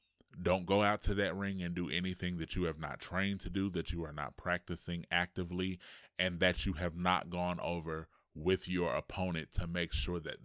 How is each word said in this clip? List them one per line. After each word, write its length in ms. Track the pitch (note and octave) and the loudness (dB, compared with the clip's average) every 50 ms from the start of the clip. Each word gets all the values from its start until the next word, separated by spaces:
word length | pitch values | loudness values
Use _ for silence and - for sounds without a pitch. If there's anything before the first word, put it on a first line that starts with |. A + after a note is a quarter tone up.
| _ _ _ _ _ _ - D#2+ | _ _ _ _ _ _ -12 -2
don't 280 | F2+ F2 F2+ F#2+ F2+ E2+ | 2 2 2 2 4 4
go 160 | G2 G2+ G#2 | 4 6 6
out 180 | G2+ G#2+ G#2 | 6 4 2
to 140 | - - G2+ | 2 0 2
that 200 | G2 G2+ F2+ E2+ | 2 2 2 2
ring 280 | G2 G2+ G2 G2 F#2+ F2+ | 0 -2 -2 -2 -2 -2
and 100 | F2 F2 | -2 -2
do 160 | F2 F2 C#2 | -2 -2 0
anything 480 | C2 F2+ F2+ F#2 F2+ - - F2+ F2+ E2+ | 0 0 0 -2 -2 -2 -2 -4 -2 -2
that 180 | D#2+ - - | -4 -2 0
you 100 | F#2 F2 | 0 0
have 120 | E2 D#2 D2+ | 0 -2 -4
not 220 | D#2+ D2 - - | -6 -8 -8 -8
trained 400 | - - F2 F#2 G2 G2 G2+ F#2+ | -8 -4 -2 0 0 0 -2 -4
to 100 | - - | -4 -2
do, 200 | F2 G2 G2 G2+ | 0 0 0 2
that 200 | F2 F2 D#2+ - | 0 -2 -2 -2
you 120 | - E2+ E2 | -2 -2 -4
are 100 | D2+ D2 | -4 -4
not 240 | D2+ C#2+ - - - | -6 -6 -6 -8 -6
practicing 680 | - F2+ F2 F2 - - F2 E2+ - - F2 E2+ E2 - | 0 0 0 0 0 -4 -6 -6 -4 -4 -4 -4 -4 0
actively, 720 | E2+ F2 F2 F2 - - F2+ E2+ F2 F2+ F#2 F#2+ F#2 F2+ - - - - - - _ - | 2 2 2 2 -2 -4 -4 -2 -2 -2 -2 -2 -2 -6 -8 -16 -18 -18 -20 -14 _ 0
and 200 | F2+ F#2 F2 E2 | 0 0 2 4
that 260 | F2+ F#2 F2+ - - G2+ | 4 4 4 4 0 0
you 60 | F2 | 0
have 220 | D2+ F2 F2 D#2+ | 0 0 -2 -2
not 360 | F2 F2+ F#2 F#2 F2+ - F2 | 0 2 4 4 2 2 -2
gone 280 | F2 F2 F2 F2+ F2+ E2+ | -4 -2 0 0 -2 -2
over 460 | - D#2+ F2 E2+ D#2 D#2+ D#2+ D#2+ D#2+ - _ _ _ _ _ | -2 -2 -2 -2 -4 -4 -6 -6 -6 -10 _ _ _ _ _
with 340 | D2 D2+ F2+ F#2+ F#2 - - | -2 2 4 4 4 2 0
your 240 | F#2 F2 F2 D#2 B1 | 0 2 2 2 2
opponent 580 | D2+ - - - - F#2 F#2 F2 D#2+ D2+ - | 0 -2 -4 -4 -2 0 0 0 -2 -4 -2
to 140 | - - F2+ | 0 0 0
make 260 | E2+ E2+ F2 F2 E2 | 0 0 0 0 0
sure 280 | - - - - F2+ F2 | 0 0 0 0 -2 -2
that 180 | D2+ D2+ - - - | -4 -6 -10 -10 -14